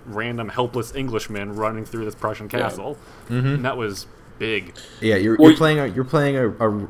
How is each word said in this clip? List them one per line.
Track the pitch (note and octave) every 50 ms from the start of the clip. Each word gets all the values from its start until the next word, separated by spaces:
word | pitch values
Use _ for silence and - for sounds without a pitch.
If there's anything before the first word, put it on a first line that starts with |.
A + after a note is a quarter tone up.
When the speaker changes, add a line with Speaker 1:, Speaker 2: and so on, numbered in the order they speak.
| -
Speaker 1:
random | B2 G2+ G#2 A2+ A#2+ A#2+ A#2 A2+ G2+
helpless | - B2+ B2 A#2 - A#2+ A2 - -
Englishman | C#3 C3+ C3 A2+ G#2+ - - G#2+ G2+ G2+ G2+ G#2
running | G#2+ G#2+ A2 A2+ A2 A2
through | - - A2+ A2
this | G#2+ G#2
Prussian | - - G#2+ G#2+ - G#2+ G2+
Speaker 2:
Yeah. | - A#2+
Speaker 1:
castle. | A#2 A2 F#2 F#2 G2 C3+ D3 - - - - - - -
Speaker 3:
Mm-hmm. | A#2+ B2 B2+ C3+
Speaker 1:
And | C#3+ C#3+ B2
that | C3 B2 B2
was | A2+ G#2 G2 F#2+ - - - - - - - -
big. | G#2+ A2 A2 G2 F#2 - - - - - - -
Speaker 3:
Yeah, | A2 A2 G#2
you're, | F#2+ G2 A2 A2+ G#2+
Speaker 2:
Well, | D#3 D#3
Speaker 3:
you're | D#3+
Speaker 2:
y- | D#3
Speaker 3:
playing | D#3+ D#3 D#3 D3
a, | C#3 A#2
you're | F2+ B2+ B2+
playing | B2+ D#3 D3+ C#3+ C#3+ C#3 C3
a, | B2+ G#2+
a, | F#2+ - A#2 A2 G#2 G#2 G2+